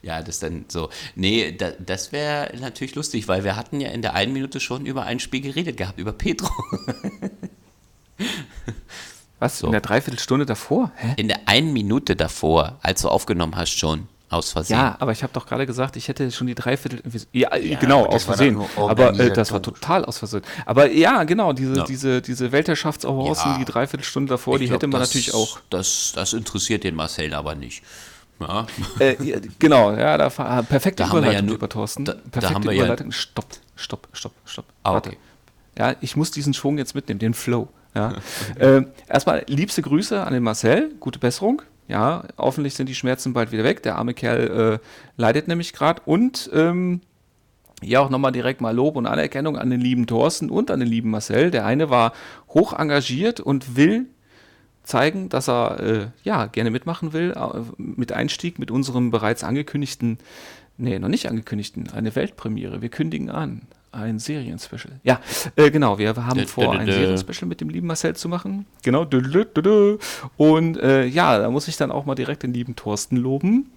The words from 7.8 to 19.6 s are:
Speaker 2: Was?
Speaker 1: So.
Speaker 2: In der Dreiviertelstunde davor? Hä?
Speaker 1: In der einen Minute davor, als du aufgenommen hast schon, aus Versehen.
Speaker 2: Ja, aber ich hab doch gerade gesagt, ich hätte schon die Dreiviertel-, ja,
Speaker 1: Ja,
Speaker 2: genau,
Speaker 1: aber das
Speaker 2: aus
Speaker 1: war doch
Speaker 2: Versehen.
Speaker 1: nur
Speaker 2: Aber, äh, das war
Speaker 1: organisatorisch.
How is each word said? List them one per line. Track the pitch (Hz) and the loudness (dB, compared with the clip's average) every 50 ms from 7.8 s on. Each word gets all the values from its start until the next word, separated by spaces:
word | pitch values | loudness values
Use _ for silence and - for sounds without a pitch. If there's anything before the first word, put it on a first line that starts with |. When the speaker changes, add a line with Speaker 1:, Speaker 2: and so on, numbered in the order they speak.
| _ _ _ _ _ _ _ - 190 262 - 190 139 120 - - - - 107 - - - - - - - - - _ _ _ _ | _ _ _ _ _ _ _ -8 -6 -6 -6 -8 -10 -14 -16 -14 -12 -12 -12 -12 -14 -18 -18 -18 -18 -18 -20 -20 _ _ _ _
Speaker 2:
Was? | 120 127 - - | -4 -4 -4 -4
Speaker 1:
So. | - | -2
Speaker 2:
In | - | 0
der | 113 107 | 0 0
Dreiviertelstunde | - - 104 123 139 - 127 - - - 127 135 147 | 0 2 0 0 0 0 -8 -8 -2 0 0 0 0
davor? | 127 113 - - - 143 214 262 165 - | 0 -4 -6 -2 -2 0 0 0 0 -4
Hä? | - - 113 131 | -6 -4 -4 -2
Speaker 1:
In | - 104 | -2 0
der | 107 101 - - | -2 -2 -2 2
einen | - 98 120 151 160 147 | 4 4 4 4 2 0
Minute | 120 101 98 110 139 - - 95 | 0 0 2 0 0 2 0 0
davor, | - 80 78 - - - 78 80 82 73 80 131 - | 0 0 -2 -2 -2 2 4 4 4 4 2 -4 -4
als | - - 95 - | -2 -2 -2 0
du | - - | 0 2
aufgenommen | - - - - 107 87 82 80 - | 2 0 0 0 0 0 0 -2 -2
hast | - 85 - | -4 -4 -4
schon, | - - - 78 78 78 95 - _ _ _ _ | -2 -2 0 0 -2 -2 -4 -10 _ _ _ _
aus | - 85 82 - | -4 -4 -2 -2
Versehen. | - 87 80 85 110 | -4 -4 -2 0 2
Speaker 2:
Ja, | 117 135 123 95 - | 2 2 2 0 -2
aber | - 127 | -2 -2
ich | 110 - - | -2 -2 -4
hab | 123 - | -6 -6
doch | 131 - | -8 -6
gerade | - 127 120 135 | -4 -4 -4 -4
gesagt, | 131 120 123 131 135 - | -4 -2 -4 -4 -4 -4
ich | - - | -10 -8
hätte | - 135 - 143 127 | -8 -4 -4 -4 -4
schon | 117 - 127 | -2 -4 -4
die | 127 120 | -4 -4
Dreiviertel-, | - - 123 131 131 - 139 135 120 - - 117 113 - _ _ | -4 -2 -2 -2 -2 -2 -8 -8 -8 -12 -10 -10 -10 -12 _ _
ja, | 123 127 - - | 2 2 2 2
Speaker 1:
Ja, | 131 - 156 151 - | -2 -2 -2 -2 0
Speaker 2:
genau, | - 131 139 143 110 | 4 6 6 6 6
Speaker 1:
aber | - - | 6 4
das | 113 - | 0 2
Speaker 2:
aus | 95 | 0
Speaker 1:
war | 98 | 2
doch | |
Speaker 2:
Versehen. | 98 139 143 110 | 4 4 4 4
Speaker 1:
nur | 104 101 92 - 107 104 104 | 2 -2 -4 -2 0 2 2
Speaker 2:
Aber, | 110 110 127 123 104 101 | 6 6 6 6 6 4
äh, | 123 120 | 4 4
das | - 120 110 - | 4 2 0 2
war | 110 | 0
Speaker 1:
organisatorisch. | 98 | -4